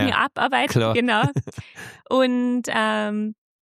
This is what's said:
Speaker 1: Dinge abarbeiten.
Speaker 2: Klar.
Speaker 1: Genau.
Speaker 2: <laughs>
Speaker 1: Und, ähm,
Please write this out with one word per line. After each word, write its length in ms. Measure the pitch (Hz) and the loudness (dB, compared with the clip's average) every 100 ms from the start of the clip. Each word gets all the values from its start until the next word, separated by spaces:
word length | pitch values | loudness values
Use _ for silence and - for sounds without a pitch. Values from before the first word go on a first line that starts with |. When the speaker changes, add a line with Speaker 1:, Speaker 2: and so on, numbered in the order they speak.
Speaker 1:
Dinge 120 | 262 - | 2 2
abarbeiten. 540 | 277 - 254 254 285 | 0 0 0 0 2
Speaker 2:
Klar. 240 | - 110 | 2 2
Speaker 1:
Genau. 280 | 113 247 214 | 2 2 2
Speaker 2:
<laughs> 840 | 233 277 - - - - - - - | 2 -2 -6 -12 -18 -20 -20 -20 -2
Speaker 1:
Und, 540 | 254 254 247 247 247 226 | 2 4 2 0 0 -2
ähm, 640 | 226 220 214 208 208 214 - _ _ | 0 0 0 -2 -4 -4 -8 _ _